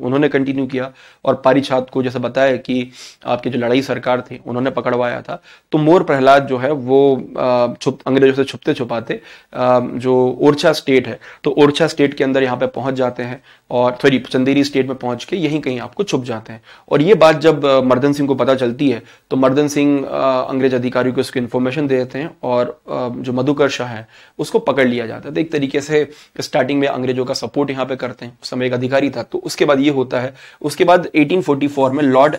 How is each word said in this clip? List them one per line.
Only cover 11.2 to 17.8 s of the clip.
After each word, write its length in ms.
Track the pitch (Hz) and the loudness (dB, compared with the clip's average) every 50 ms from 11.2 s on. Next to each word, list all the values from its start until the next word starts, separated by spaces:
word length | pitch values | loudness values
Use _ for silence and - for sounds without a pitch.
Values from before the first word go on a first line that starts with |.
| - - - _ - | -16 -20 -20 _ -4
तो 60 | 147 | -2
ओरछा 360 | 139 160 143 143 143 - 165 | 4 4 4 4 4 2 0
स्टेट 280 | 151 - - 143 139 139 | 0 2 0 0 0 2
के 100 | - 139 | -2 -2
अंदर 180 | 131 131 135 | 0 2 2
यहाँ 140 | 135 127 123 | 0 0 0
पे 100 | 123 135 | -2 -4
पहुँच 280 | 127 - 120 120 135 135 | -4 -4 -6 -6 -4 -2
जाते 280 | 131 127 120 120 - | -2 -2 -2 -4 -6
हैं 200 | 127 123 127 139 _ - - _ _ _ | -10 -10 -10 -14 _ -20 -20 _ _ _
और 280 | 135 123 123 123 123 - | -2 0 0 0 0 2
सॉरी 160 | - 143 127 123 | 2 2 2 2
चंदेरी 460 | 120 - - 131 127 135 139 143 139 | -2 -2 -2 0 0 2 2 2 0
स्टेट 220 | 143 - 135 127 | 0 0 -2 -2
में 100 | 131 131 | -2 -4
पहुँच 280 | - - 123 120 117 - | -6 -6 -6 -6 -6 -6
के 120 | - - | -8 -6
यहीं 240 | 202 160 143 151 151 | -4 -2 -2 -4 -4
कहीं 200 | 143 139 127 120 | -4 -6 -6 -6
आपको 240 | 113 117 - - 202 | -8 -10 -6 -6 -4
छुप 200 | - 170 135 123 | -2 -2 -4 -4
जाते 280 | 127 117 110 110 - | -6 -8 -8 -10 -14
हैं। 100 | 110 117 _ - - - _ - | -18 -20 _ -20 -20 -20 _ -2
और 140 | - 147 | 0 2
ये 120 | 147 190 220 | 4 4 6
बात 240 | 165 160 160 160 143 | 6 6 6 6 6
जब, 240 | 147 160 156 143 143 | 4 4 4 4 2
अ, 160 | 143 135 135 | 2 4 4